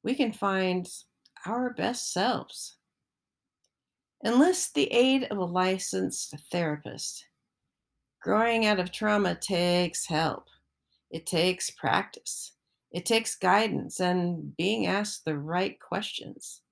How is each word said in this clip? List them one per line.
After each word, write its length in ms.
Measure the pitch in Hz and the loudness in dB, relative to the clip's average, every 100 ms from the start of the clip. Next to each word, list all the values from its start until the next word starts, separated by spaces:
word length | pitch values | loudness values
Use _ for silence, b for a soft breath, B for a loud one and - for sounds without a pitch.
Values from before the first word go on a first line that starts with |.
We 120 | - | -2
can 180 | 269 233 | 0 0
find 560 | - 202 190 185 185 180 - - _ _ - | 0 0 2 2 0 -4 -12 -18 _ _ -14
our 300 | 180 233 247 | -6 -4 -4
best 380 | 240 196 247 - | -2 -4 -2 -4
selves. 640 | 180 220 214 - - - _ _ _ _ _ _ _ _ _ _ _ _ _ _ _ | -2 0 -2 -6 -14 -14 _ _ _ _ _ _ _ _ _ _ _ _ _ _ _
Enlist 500 | 220 247 330 370 - | 2 6 6 4 0
the 160 | 294 - | 0 2
aid 320 | 240 262 269 254 | 4 6 4 2
of 80 | 202 | -2
a 60 | |
licensed 880 | 175 180 185 190 - 190 185 180 - - - | 0 2 2 0 -2 -2 -2 -4 -10 -12 -6
therapist. 760 | 180 165 147 135 117 - - - _ _ _ _ _ _ _ _ _ | -2 -2 -2 -8 -10 -10 -10 -18 _ _ _ _ _ _ _ _ _
Growing 440 | - 208 233 226 214 | 0 2 4 4 2
out 140 | 202 | 2
of 100 | 180 | 0
trauma 440 | - 214 208 190 | -2 2 2 2
takes 720 | 170 - 180 175 175 175 - - | -2 -2 2 4 4 2 -2 -2
help. 420 | 156 160 - _ _ _ _ _ _ _ | 0 0 -2 _ _ _ _ _ _ _
It 160 | 165 - | -10 -2
takes 440 | 165 180 180 - | 2 2 0 -6
practice. 840 | - 131 180 - - - - - _ _ _ _ | -4 0 0 0 -12 -12 -10 -12 _ _ _ _
It 120 | 175 | -8
takes 320 | - 226 226 - | 0 0 0 -2
guidance 640 | 185 196 220 - - - | 2 4 2 -2 -4 -2
and 560 | 180 180 175 170 147 - | 0 2 0 -4 -8 -4
being 300 | 180 220 185 | -2 0 0
asked 380 | 196 208 - | 0 -2 -6
the 120 | - 147 | -4 -4
right 420 | 151 175 196 - | -2 -2 -2 -6
questions. 840 | - 180 214 - - - - - _ | -6 -6 -6 -10 -12 -14 -16 -18 _